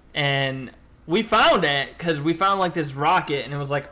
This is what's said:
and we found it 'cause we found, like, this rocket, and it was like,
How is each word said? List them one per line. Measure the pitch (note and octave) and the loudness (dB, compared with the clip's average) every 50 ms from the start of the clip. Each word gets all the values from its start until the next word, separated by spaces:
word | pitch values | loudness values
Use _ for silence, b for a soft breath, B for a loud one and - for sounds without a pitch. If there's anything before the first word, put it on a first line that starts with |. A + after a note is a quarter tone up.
| B - - | B -10 -4
and | D3+ C#3+ C#3 C#3 C#3 C#3 C3+ C3+ C3 C3 A#2 - - - - - - - - | -2 0 0 0 0 -2 -2 -4 -6 -10 -14 -16 -20 -20 -20 -20 -18 -8 -2
we | E3 A3 A3+ | -2 -2 0
found | A3 A3 A3 C4+ E4 D#4+ G#3+ E3+ | 2 2 4 4 6 4 4 2
it | D3 C#3+ C#3 C3+ - - - | 2 0 0 -2 -4 -8 -8
'cause | E3+ E3+ D#3+ C#3+ | -4 -4 -2 0
we | C#3+ D#3+ E3 | 0 -2 0
found, | D#3+ F#3+ G3 G3 G3 | 2 2 2 2 2
like, | F#3 F3 D#3 | 0 -2 0
this | E3+ D3+ C#3 C3 | -2 -4 -4 -4
rocket, | C#3 D3 D#3+ F#3 F3+ D#3+ - D3 C#3 A2+ | -2 2 4 4 2 2 0 -4 -6 -4
and | C3 C#3+ | -6 -6
it | C#3+ | -6
was | C#3+ C3+ | -4 -2
like, | C#3+ - - - | -4 -4 -4 -6